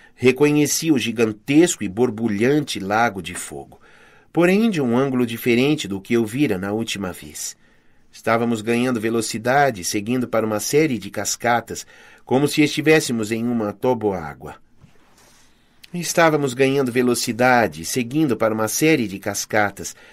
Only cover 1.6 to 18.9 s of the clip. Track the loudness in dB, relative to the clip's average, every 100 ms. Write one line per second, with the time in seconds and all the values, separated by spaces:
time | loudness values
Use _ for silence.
1.6 | 4 2 -6 0 0 0 -2 0 2 2
2.6 | -2 -6 -2 0 0 -2 -10 -12 -12 -14
3.6 | -16 -20 _ -20 -20 _ _ 0 4 4
4.6 | 2 0 0 2 2 0 -2 -2 2 4
5.6 | 4 0 -2 -8 -2 0 0 0 -2 -2
6.6 | -4 -4 -4 -6 -8 -10 -14 -14 -14 -14
7.6 | _ _ _ _ _ -8 -2 0 0 -2
8.6 | 0 0 0 0 -2 -2 -2 -4 0 2
9.6 | 2 0 -4 -4 -2 -4 -2 -2 0 -2
10.6 | 0 2 2 -2 -6 -8 -6 -4 0 0
11.6 | -2 -10 -14 -20 -20 -18 -2 0 0 2
12.6 | 0 2 2 4 2 -2 -2 -2 -2 -2
13.6 | -2 -2 0 0 0 -2 -6 -12 -16 -18
14.6 | _ _ -20 _ _ _ _ _ _ _
15.6 | _ _ -14 -10 -4 2 4 4 0 0
16.6 | 2 2 0 2 2 0 -2 2 4 4
17.6 | 2 -2 -6 -4 -4 0 0 2 0 0
18.6 | -2 0 2